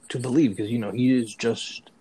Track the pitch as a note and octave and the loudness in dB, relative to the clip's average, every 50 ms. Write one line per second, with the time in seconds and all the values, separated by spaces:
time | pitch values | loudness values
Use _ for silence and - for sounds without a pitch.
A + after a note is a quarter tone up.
0 | _ - - C3 B2 B2+ B2 D#3 D#3 A2+ F#2+ G2+ G#2+ G#2 A#2+ A#2+ G#2+ G2+ F#2+ A2+ | _ -8 -8 -6 -2 2 4 4 4 4 2 -2 -4 -2 -2 -4 -4 -4 -2 2
1 | B2 B2+ C3 B2+ A#2 G#2+ - - - A#2 A2 - - - - - - - _ _ | 2 4 4 2 0 -2 -6 -4 -2 -2 -2 -2 -4 -10 -12 -14 -18 -20 _ _